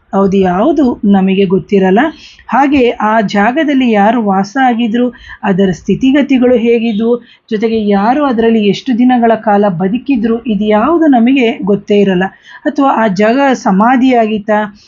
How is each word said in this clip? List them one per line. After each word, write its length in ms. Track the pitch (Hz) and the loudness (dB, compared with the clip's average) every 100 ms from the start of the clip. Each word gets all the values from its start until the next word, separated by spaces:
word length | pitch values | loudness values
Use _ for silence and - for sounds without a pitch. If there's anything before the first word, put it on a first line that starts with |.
| _ | _
ಅದು 240 | 196 196 196 | -2 0 2
ಯಾವುದು 640 | 185 175 262 320 262 - | 0 0 0 0 0 -2
ನಮಗೆ 420 | 202 196 190 190 196 | 0 2 2 0 0
ಗೊತ್ತಿರಲ್ಲ. 540 | 190 - 202 185 196 311 - - - - | -2 -2 0 2 2 0 -4 -16 -20 -6
ಹಾಗೆ 420 | 233 285 285 240 | -2 0 2 0
ಆ 320 | 240 214 226 | 0 -2 -2
ಜಾಗದಲ್ಲಿ 720 | 196 208 208 262 302 269 254 | -2 0 0 0 -2 0 0
ಯಾರು 340 | 208 202 240 208 | 2 2 0 0
ವಾಸ 320 | 190 196 277 | -2 -2 -2
ಆಗಿದ್ರು, 500 | 262 233 240 233 247 240 - - | 0 0 -2 -2 -2 -6 -16 -8
ಅದರ 260 | 214 185 196 | -4 0 0
ಸ್ಥಿತಿಗತಿಗಳು 840 | 175 - 202 262 285 277 269 247 247 | -2 -4 -2 0 2 2 0 2 2
ಹೇಗಿದ್ವು, 680 | 233 233 233 208 226 240 - _ _ | 2 0 0 -2 -2 -2 -6 _ _
ಜೊತೆಗೆ 360 | 214 226 226 208 | -4 -2 -2 0
ಯಾರು 380 | 196 208 262 285 | 0 0 0 0
ಅದರಲ್ಲಿ 420 | 226 226 226 208 | 0 0 2 0
ಎಷ್ಟು 300 | 185 - 233 | -2 -2 0
ದಿನಗಳ 340 | 247 254 233 220 | 2 2 2 0
ಕಾಲ 320 | 220 202 208 | 0 0 0
ಬದುಕಿದ್ರು, 760 | 165 190 247 - 269 226 226 | -2 -4 -4 -4 -2 -2 -4
ಇದು 200 | 233 202 | -4 -4
ಯಾವುದು 440 | 214 208 247 339 320 | 0 0 0 2 2
ನಮಗೆ 520 | 254 233 269 226 277 | 2 2 2 0 -2
ಗೊತ್ತೇ 360 | 190 202 - 202 | -2 -4 0 0
ಇರಲ್ಲ. 240 | 196 180 190 - - - 302 | 2 0 -4 -8 -20 -10 -6
ಅಥವಾ 380 | - 269 262 | 0 0 0
ಆ 40 | 226 | 0
ಜಾಗ 320 | 185 214 254 277 | 0 0 2 0
ಸಮಾಧಿಯಾಗಿತ್ತಾ, 1200 | 254 226 190 226 262 262 247 220 214 214 208 208 - | 0 0 2 2 2 2 2 0 -2 -2 -2 -4 -10